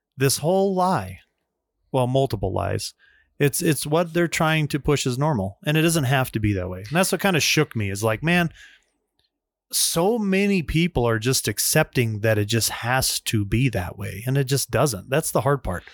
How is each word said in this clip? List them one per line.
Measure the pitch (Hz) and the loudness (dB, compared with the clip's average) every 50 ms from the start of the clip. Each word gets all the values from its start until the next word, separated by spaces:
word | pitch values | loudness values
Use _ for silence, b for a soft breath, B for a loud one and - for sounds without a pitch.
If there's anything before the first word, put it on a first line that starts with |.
| b _ _ - | b _ _ -2
this | 131 139 123 - | 0 0 0 0
whole | - 156 185 190 196 202 190 | 0 0 2 2 2 0 0
lie, | 185 180 185 185 135 95 92 92 90 - _ _ _ _ _ _ _ _ _ _ _ _ _ | 0 0 0 0 0 -2 -6 -10 -16 -20 _ _ _ _ _ _ _ _ _ _ _ _ _
well, | - 131 127 123 | -2 0 0 2
multiple | 127 135 139 131 - 104 101 95 98 | 2 2 0 0 -2 -4 -4 -4 -2
lies, | 98 95 95 101 104 - - b b b b b b b b b - | -2 -2 -2 -4 -4 -6 -8 b b b b b b b b b -2
it's, | 147 143 - - | 0 0 0 0
it's | 180 170 151 - - 147 | 0 0 0 0 -2 0
what | 151 165 180 165 160 | 0 0 0 0 0
they're | 175 175 160 | 0 0 0
trying | - - 170 156 160 156 151 143 | 0 0 0 2 2 2 0 0
to | - 147 | -2 -2
push | - - 147 139 - 135 | 0 0 0 0 0 -2
as | 123 123 | -2 0
normal. | 143 156 156 117 107 98 - _ - | 0 0 0 0 -2 -4 -6 _ -4
And | 151 151 160 | 0 2 2
it | |
doesn't | 160 170 165 170 139 | 2 2 2 2 2
have | 123 143 135 131 - - | 2 2 2 0 0 -2
to | 117 | 0
be | 107 104 104 | 0 0 0
that | 95 90 92 | 0 -2 -6
way. | 92 92 | -8 -10
And | 98 107 | -8 -2
that's | 139 170 190 - | 0 0 2 2
what | - 175 | 0 0
kinda | - 202 185 151 | 2 2 2 2
shook | - - - 156 151 - - | 2 2 2 2 0 0 -2
me, | 113 104 98 | -2 -2 -2
is | 98 101 107 | -2 0 0
like, | 113 110 110 | 0 0 0
man, | - 160 175 180 175 156 B B B B B B B B B _ _ _ _ _ _ _ _ _ _ _ _ _ _ _ | 0 0 2 2 0 -2 B B B B B B B B B _ _ _ _ _ _ _ _ _ _ _ _ _ _ _
so | - - - - - 165 170 196 233 240 | -2 -2 0 0 0 2 2 2 2 2
many | 208 196 185 190 202 202 202 190 | 0 2 2 2 2 2 2 0
people | 151 - - 156 170 180 - 131 120 117 | 0 0 2 2 2 2 2 2 2 2
are | 113 110 | 2 2
just | 107 127 135 - - 120 | 2 0 0 0 0 -2
accepting | 107 - - - - 160 156 - - 135 120 113 110 104 | -2 -2 -2 0 2 2 2 2 0 0 0 0 -2 0
that | 101 110 110 107 | 0 2 2 2
it | 104 | 2
just | 104 113 117 104 - | 2 0 0 0 0
has | - - - 117 127 131 127 - - - | -2 -4 -4 -2 0 0 0 0 -2 -4
to | - - - 110 104 | -4 -2 -2 -2 0
be | 101 110 113 135 135 | 0 0 0 0 0
that | 107 113 92 85 - - | 0 -2 -6 -6 -8 -10
way. | 98 101 95 98 110 123 | -10 -10 -10 -8 -4 -2
And | 131 139 | 0 0
it | 139 | 0
just | 123 139 127 - - | 0 -2 -2 -2 0
doesn't. | - 131 135 147 110 92 95 - | 0 2 2 2 0 -4 -6 -4
That's | 131 151 165 - | -2 -2 -2 0
the | - 160 | -2 0
hard | 104 131 143 135 - | 0 0 0 0 -2
part. | - 92 - B | -4 -6 -6 B
Like, | B | B